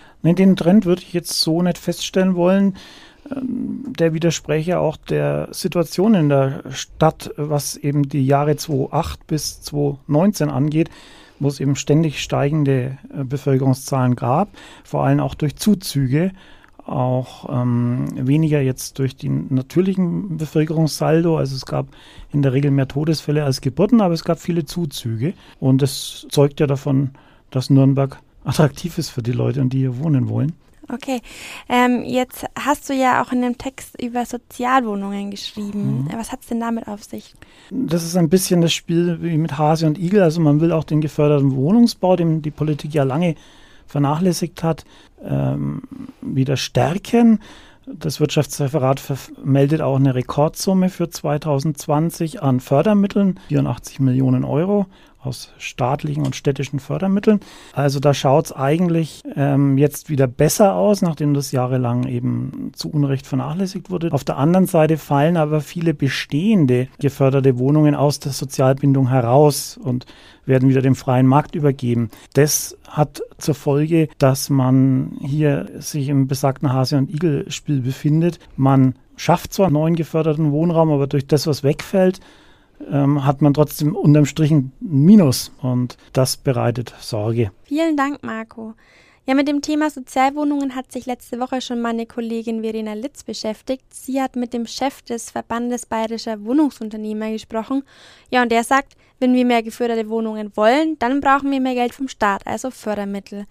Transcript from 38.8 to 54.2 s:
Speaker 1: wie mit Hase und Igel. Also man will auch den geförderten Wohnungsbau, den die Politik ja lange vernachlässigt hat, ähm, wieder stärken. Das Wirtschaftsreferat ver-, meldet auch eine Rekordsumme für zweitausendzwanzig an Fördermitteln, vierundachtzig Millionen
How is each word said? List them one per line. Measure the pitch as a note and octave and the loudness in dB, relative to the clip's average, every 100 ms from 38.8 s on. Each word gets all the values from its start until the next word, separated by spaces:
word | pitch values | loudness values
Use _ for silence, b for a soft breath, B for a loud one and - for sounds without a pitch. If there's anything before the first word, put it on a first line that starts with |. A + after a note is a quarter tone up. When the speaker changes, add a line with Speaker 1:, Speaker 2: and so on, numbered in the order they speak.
| - E3+ F3 E3 | -2 0 0 -2
Speaker 1:
wie | E3+ D#3 | -2 -2
mit | D#3+ C#3+ | -2 0
Hase | D3+ D#3+ D#3+ | 2 4 2
und | D3+ | 0
Igel. | F3 G#3 | 0 4
Also | E3+ E3 | 4 4
man | D3+ D3 | 4 4
will | E3 | 4
auch | D#3+ | 0
den | - D3+ | 0 0
geförderten | D3+ - D3 D3 C#3 C3 | 0 0 2 4 2 2
Wohnungsbau, | C#3+ A#3 A#3 - F3+ F3+ | 2 4 4 4 2 2
den | E3 D#3+ | 2 0
die | D3+ | -4
Politik | - D3+ C#3+ D3+ D3+ | -4 -4 -2 -2 0
ja | |
lange | C3+ C#3 F3 D3+ b b b b - | 0 0 0 -2 b b b b -6
vernachlässigt | C#3+ C#3+ D3+ F#3 E3 E3+ - | 0 0 2 0 0 -4 -4
hat, | E3 D#3+ - b b _ | -4 -4 -8 b b _
ähm, | - C2+ C2+ C#2+ - - - - - - | -4 -2 0 -2 -4 -6 -12 -16 -16 -14
wieder | - C3 C3+ C3+ | -6 -2 0 -2
stärken. | - B2+ B2+ F#3 - A#3 A#3 G#3+ B B B B - | -2 0 0 -2 0 4 4 4 B B B B -20
Das | - D#3+ - | -8 -8 -2
Wirtschaftsreferat | D3 D#3 C#3 - C#3 D3 C3 C3+ | 0 0 -2 -2 -2 0 0 0
ver-, | - C3+ - - | -4 -10 -10 -8
meldet | - C3+ C#3+ D#3 | 0 4 4 2
auch | C3+ C3+ | 0 2
eine | C3+ B2+ | 2 2
Rekordsumme | A#2+ - D#3 - - F#3+ F#3 | -2 0 0 0 0 2 0
für | - E3 | -2 -6
zweitausendzwanzig | - D3+ D3 D#3 C#3 D#3 D3+ - D3 E3 - E3 - | -4 -4 -4 -2 -2 -2 -4 -2 0 0 -2 -6 -2
an | C3+ B2+ | 0 0
Fördermitteln, | - C#3+ G#3+ G#3 G3 G#3 G3 F3+ - | 2 2 4 2 2 2 0 -2 -2
vierundachtzig | C#3+ C#3 B2 - - | -2 0 -4 -10 -2
Millionen | C3 B2+ | 0 2